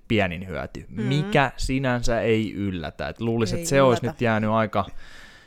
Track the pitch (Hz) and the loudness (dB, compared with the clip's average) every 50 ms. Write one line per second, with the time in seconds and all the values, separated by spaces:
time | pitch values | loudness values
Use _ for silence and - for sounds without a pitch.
0 | - - 117 104 98 90 85 82 95 95 82 69 64 - - - - - 64 95 | -2 0 2 2 2 0 -2 -6 -8 -8 -8 -8 -8 -8 -10 -12 -14 -10 -8 -4
1 | - 127 139 147 156 202 208 147 139 123 - - - - 131 135 135 127 123 120 | -2 0 0 0 0 2 2 2 2 2 0 -2 -2 -2 0 0 0 0 0 0
2 | 123 123 117 110 92 117 113 110 110 98 - 90 101 98 92 87 78 73 - - | 0 0 0 2 2 2 2 2 2 -2 -4 -4 -4 -4 -4 -4 -6 -8 -8 -6
3 | 76 71 82 - 113 117 113 117 113 95 - - 170 - 143 139 139 131 117 - | -8 -8 -6 -4 -4 -2 0 0 0 0 0 -2 -2 2 4 6 6 6 6 4
4 | 123 120 - - 123 113 110 107 110 107 110 110 110 101 - 107 95 - - - | 0 -4 -4 0 0 2 2 2 2 2 2 2 0 0 0 -2 -2 -2 -4 -12
5 | - - - - - - - - - | -12 -14 -16 -18 -20 -20 -20 -20 -20